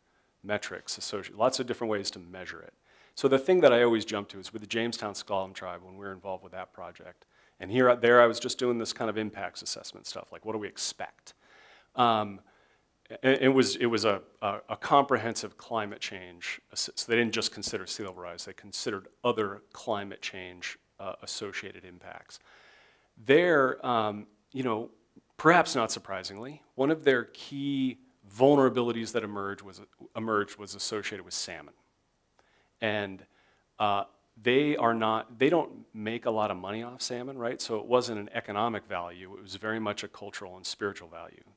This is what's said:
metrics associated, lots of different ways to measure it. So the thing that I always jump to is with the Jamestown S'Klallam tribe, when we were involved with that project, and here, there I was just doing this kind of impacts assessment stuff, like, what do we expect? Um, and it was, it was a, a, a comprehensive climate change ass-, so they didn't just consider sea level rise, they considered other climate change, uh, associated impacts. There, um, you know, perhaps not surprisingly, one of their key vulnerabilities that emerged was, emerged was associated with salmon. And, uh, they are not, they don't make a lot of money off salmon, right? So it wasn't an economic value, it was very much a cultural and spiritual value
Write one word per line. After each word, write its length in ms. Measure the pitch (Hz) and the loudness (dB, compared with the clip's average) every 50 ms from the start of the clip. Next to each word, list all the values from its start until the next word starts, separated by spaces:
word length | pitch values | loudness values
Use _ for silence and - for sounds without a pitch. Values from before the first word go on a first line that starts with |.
| _ _ _ _ _ _ _ _ - | _ _ _ _ _ _ _ _ -4
metrics 540 | 98 104 101 - - 92 - - - - - | -4 -4 -2 -2 -8 -10 -12 -10 -10 -10 -8
associated, 380 | - - - 101 90 - 92 | -8 -8 -8 -8 -8 -10 -2
lots 220 | 101 113 131 131 135 | 2 2 2 2 0
of 80 | 127 | -2
different 240 | 120 117 - 120 110 | -4 -4 -4 -2 -2
ways 220 | 107 101 101 - | -2 -2 -4 -6
to 80 | - 95 | -10 -10
measure 420 | 87 87 90 92 90 - - 80 | -16 -16 -16 -14 -14 -14 -14 -16
it. 120 | 82 - _ _ _ _ _ _ _ _ _ - | -18 -20 _ _ _ _ _ _ _ _ _ 2
So 80 | - | 4
the 100 | 135 135 | 4 4
thing 260 | 135 135 - 185 180 | 6 6 6 6 10
that 100 | 156 135 | 10 10
I 100 | 120 120 | 10 10
always 220 | 120 117 117 110 101 | 6 6 4 2 0
jump 240 | - 107 101 101 - | -2 -4 -6 -6 -8
to 100 | - 98 | -14 -16
is 140 | 92 - | -16 -12
with 100 | 110 110 | -12 -12
the 60 | 104 101 | -10 -6
Jamestown 440 | - 113 113 120 113 - 117 104 | -4 -2 -2 -2 -4 -6 -8 -8
S'Klallam 400 | 98 - - - 101 95 95 95 | -8 -10 -8 -4 -4 -4 -4 -4
tribe, 300 | 95 - 98 92 87 87 | -10 -12 -12 -10 -12 -12
when 120 | 92 92 95 | -16 -18 -16
we 120 | 98 101 | -14 -12
were 60 | 98 | -12
involved 320 | 95 92 92 98 95 90 95 | -12 -12 -10 -10 -10 -10 -12
with 80 | 90 | -16
that 200 | 87 92 92 - | -14 -14 -14 -14
project, 540 | _ - 90 87 85 - - 90 90 _ _ _ _ _ _ _ _ _ | _ -16 -16 -16 -16 -18 -20 -20 -20 _ _ _ _ _ _ _ _ _
and 100 | 95 92 | -10 0
here, 280 | 107 127 127 123 120 | 4 6 6 6 6
there 260 | 120 117 117 120 123 | 6 8 8 10 10
I 60 | 120 117 | 10 8
was 100 | 110 113 | 6 0
just 220 | - 120 - - | -4 -6 -4 -2
doing 180 | 127 123 120 117 | 0 0 0 0
this 140 | 110 - | -2 -6
kind 180 | - - 123 110 | -6 -4 -6 -4
of 80 | 101 110 | -4 -4
impacts 420 | 110 104 - 98 98 90 - - | -6 -6 -8 -10 -10 -10 -10 -10
assessment 460 | - - - - - - 98 98 95 | -8 -8 -8 -8 -10 -16 -18 -16 -16
stuff, 240 | - - 92 - _ | -14 -14 -14 -14 _
like, 140 | - 82 - | -18 -14 -10
what 80 | 110 | -8
do 60 | 107 107 | -6 -6
we 100 | 104 95 | -8 -8
expect? 680 | - - - - - - 95 - _ _ _ - _ _ _ _ _ - - - - _ _ _ _ | -8 -8 -8 -8 -6 -8 -12 -14 _ _ _ -20 _ _ _ _ _ -20 -20 -20 -20 _ _ _ _
Um, 440 | - 123 117 113 107 107 101 98 98 _ _ _ _ _ _ _ _ _ _ _ _ _ _ 110 - - | 2 4 4 4 2 -2 -4 -10 -16 _ _ _ _ _ _ _ _ _ _ _ _ _ _ -14 0 2
and 120 | 131 131 131 | 2 4 6
it 80 | 127 135 | 4 6
was, 260 | 135 131 120 - - | 6 6 4 4 2
it 120 | - 127 | 0 0
was 180 | 117 117 107 110 | 0 2 2 2
a, 180 | 110 101 95 - - _ _ | 2 2 0 -4 -12 _ _
a, 180 | 110 101 101 107 - - | -4 -4 -4 -4 -8 -10
a 80 | 107 | -10
comprehensive 800 | - - - 151 143 131 - 131 113 110 117 113 - - 101 - - | -8 0 4 4 4 6 4 0 0 0 -4 -6 -6 -8 -10 -14 -18
climate 400 | - - 120 113 107 101 101 - | -12 -6 -4 -4 -4 -4 -8 -10
change 640 | - - 104 92 90 90 87 87 - - - - _ _ | -10 -10 -10 -12 -14 -16 -16 -12 -12 -12 -12 -12 _ _
ass-, 200 | - - - - - | -6 -6 -6 -6 -6
so 160 | - - - | -8 -2 2
they 80 | 113 117 | 2 4
didn't 160 | 120 113 101 | 4 2 0
just 160 | 113 104 - | -2 -2 -4
consider 380 | - 107 98 - - 101 92 - | -6 -6 -8 -6 -6 -6 -8 -8
sea 160 | - - 104 | -10 -10 -10
level 180 | 95 92 90 | -12 -12 -14
rise, 220 | 90 87 87 87 - | -14 -14 -12 -12 -14
they 80 | 101 | -16
considered 560 | 95 - - 101 - - - 127 104 95 90 - _ _ - | -16 -18 -18 -12 -10 -6 -6 -4 -6 -6 -8 -14 _ _ -2
other 380 | 120 117 113 107 98 98 110 _ _ | 0 0 0 -2 -2 -4 -10 _ _
climate 500 | - - - 123 107 101 101 101 95 - | -20 -12 -6 -6 -6 -6 -6 -10 -12 -12
change, 560 | - - - 95 92 90 90 90 85 - - _ _ _ _ - | -12 -12 -10 -10 -14 -14 -14 -12 -12 -12 -12 _ _ _ _ -14
uh, 140 | 98 - - - | -12 -12 -12 -12
associated 640 | - - - - 110 98 92 - - 98 92 92 90 | -12 -12 -10 -8 -8 -8 -10 -10 -12 -12 -16 -16 -20
impacts. 540 | 92 90 87 - 92 87 87 - _ - - _ _ - - _ - _ _ _ _ _ _ _ _ _ - 110 | -20 -20 -20 -18 -18 -18 -18 -18 _ -20 -20 _ _ -20 -20 _ -20 _ _ _ _ _ _ _ _ _ -12 4
There, 580 | 113 139 165 175 180 165 143 135 127 135 - - | 6 6 8 8 6 4 4 4 2 0 -4 -2
um, 440 | 131 123 113 107 107 104 104 107 _ _ _ _ _ | 0 0 0 0 0 -4 -6 -12 _ _ _ _ _
you 100 | - 131 | -8 -4
know, 280 | 127 123 110 107 120 - _ _ _ _ _ - _ _ _ - | -2 -2 -2 -2 -4 -8 _ _ _ _ _ -20 _ _ _ 2
perhaps 360 | - 156 175 175 156 - - | 4 6 6 6 4 2 0
not 160 | 131 113 110 | -2 -2 -2
surprisingly, 720 | - 113 - - 95 92 92 - 98 101 117 139 147 147 _ _ _ | -4 -8 -8 -10 -10 -10 -8 -10 -12 -12 -14 -14 -16 -18 _ _ _
one 160 | 127 135 147 | 0 2 2
of 100 | 160 156 | 0 2
their 220 | 143 143 131 120 113 - | 4 2 2 2 0 -6
key 640 | - - - - 139 139 139 143 139 135 131 131 117 - _ _ _ _ _ 98 | -14 -18 -16 -12 -8 -6 -4 -2 0 0 0 -2 -2 -6 _ _ _ _ _ -18
vulnerabilities 800 | 101 110 131 143 147 143 131 123 113 127 120 120 113 113 113 110 | 2 6 8 8 10 8 6 6 4 2 0 0 0 -2 -6 -2
that 140 | - 117 107 | -2 -2 -2
emerged 380 | 104 104 101 98 98 101 98 | -2 -6 -6 -6 -6 -8 -10
was, 180 | 101 98 90 98 101 _ _ _ 113 - _ | -12 -20 -20 -20 -20 _ _ _ -20 -14 _
emerged 420 | 117 110 113 107 104 101 98 - | -8 -2 0 0 0 0 -2 -8
was 200 | - 101 95 104 | -16 -14 -14 -10
associated 480 | 98 - - 113 104 98 - 107 98 87 | -8 -6 -6 -6 -6 -6 -8 -10 -10 -12
with 100 | 90 - | -8 -8
salmon. 400 | - - - 87 78 73 71 _ _ _ _ _ _ _ _ _ _ _ _ _ _ _ _ _ _ _ _ _ _ | -8 -8 -8 -10 -14 -16 -18 _ _ _ _ _ _ _ _ _ _ _ _ _ _ _ _ _ _ _ _ _ _
And, 440 | 113 107 107 107 101 98 95 92 - _ _ _ _ _ _ _ _ _ _ - | -2 -2 -2 -2 -4 -6 -10 -14 -18 _ _ _ _ _ _ _ _ _ _ 0
uh, 260 | 107 104 101 101 - - _ _ _ _ _ 117 | 0 2 2 0 -2 -6 _ _ _ _ _ -2
they 360 | 107 123 123 139 147 147 151 | 2 4 4 4 4 2 0
are 180 | - 117 117 117 | 2 2 2 2
not, 460 | 113 110 110 110 110 - - 120 110 | 2 2 2 0 0 -2 -8 0 2
they 100 | 131 151 | 4 4
don't 340 | 175 165 - - - - - _ | 4 4 2 -2 -10 -18 -20 _
make 340 | - 110 104 110 113 120 - | -12 -8 -6 -6 -6 -2 -2
a 40 | 123 | -2
lot 220 | 110 110 107 101 | 0 0 0 0
of 40 | 98 | -2
money 280 | 90 90 95 104 113 117 | -6 -6 -8 -8 -8 -10
off 180 | 120 127 127 | -12 -10 -10
salmon, 340 | - - 123 120 123 135 135 | -8 -8 -6 -8 -8 -10 -8
right? 240 | 131 117 117 131 - | -6 -6 -6 -4 -6
So 200 | - - 117 107 | -6 -6 -4 -6
it 60 | - | 0
wasn't 340 | 113 120 123 120 120 113 104 | 2 2 2 2 0 -6 -8
an 100 | 101 104 | -8 -8
economic 540 | - 117 - - 104 104 113 117 110 101 - | -8 -8 -8 -4 -2 -2 0 0 -2 -6 -8
value, 480 | - 101 87 87 87 87 90 92 92 101 | -8 -8 -8 -8 -8 -12 -16 -18 -18 -18
it 60 | 95 | -18
was 140 | 101 95 92 | -16 -16 -14
very 240 | 95 110 107 110 113 | -8 -6 -6 -4 -4
much 240 | 110 104 104 - - | -4 -4 -6 -6 -10
a 40 | 101 | -14
cultural 480 | - - 101 101 - - 104 92 90 | -14 -16 -16 -14 -14 -14 -14 -14 -16
and 80 | 92 90 | -12 -12
spiritual 440 | - - - 107 101 95 - 87 82 | -12 -8 -6 -6 -6 -6 -8 -16 -18
value 340 | 85 82 85 - - - - _ _ | -18 -18 -18 -18 -20 -20 -20 _ _